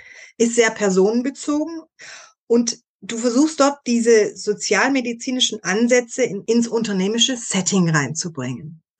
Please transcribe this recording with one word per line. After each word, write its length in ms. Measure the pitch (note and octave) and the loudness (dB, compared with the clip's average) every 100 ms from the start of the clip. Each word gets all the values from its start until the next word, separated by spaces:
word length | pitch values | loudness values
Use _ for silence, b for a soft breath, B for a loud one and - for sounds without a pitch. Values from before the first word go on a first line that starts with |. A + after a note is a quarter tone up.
| B B B - | B B B -2
ist 180 | A#3 A#3 | 2 4
sehr 140 | A3+ | 2
personenbezogen 1120 | A3 G3+ F#3+ F#3+ A#3 B3 C#4 - D4 D#4 E4 - _ B B B B - | 2 0 4 2 2 -2 -6 -4 -4 -4 -8 -14 _ B B B B 0
und 300 | A#3 A#3+ - _ _ | 0 0 -4 _ _
du 140 | F#3+ A#3 | -12 -4
versuchst 420 | A#3+ A#3 D4+ - | 0 2 0 2
dort, 180 | C#4 C#4 - | 0 0 -2
diese 500 | A#3 A3+ A3+ G3+ - | 0 4 4 4 -2
sozialmedizinischen 1300 | - G3+ - G3 B3 C#4 A#3+ A#3 - B3+ B3 G#3+ | -6 -6 0 0 2 0 -2 -6 -6 -2 -2 -2
Ansätze 640 | - G3 A#3 B3 A#3+ - | -4 0 2 2 0 -2
in, 180 | B3 G3 | -4 -4
ins 240 | - A#3 A#3 | 0 0 0
unternehmische 680 | A3+ G#3 G3 F#3+ A#3 A#3 B3 | -2 -2 -2 -2 2 0 0
Setting 540 | - G3 F3+ G3 E3+ | -4 -4 0 0 2
reinzubringen. 920 | D#3 C#3 D#3 F3 D#3+ B2+ A#2+ D#3 - _ _ | 2 0 -4 -8 -8 -8 -8 -12 -18 _ _